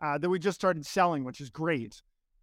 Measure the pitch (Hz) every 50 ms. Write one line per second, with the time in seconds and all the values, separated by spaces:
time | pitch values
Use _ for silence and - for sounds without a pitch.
0 | 160 151 143 147 151 180 185 185 156 202 170 - - 185 180 160 143 - - 196
1 | 180 175 165 143 131 127 120 - 143 123 - 156 160 170 165 131 113 107 - -
2 | _ _ _ _ _ _ _ _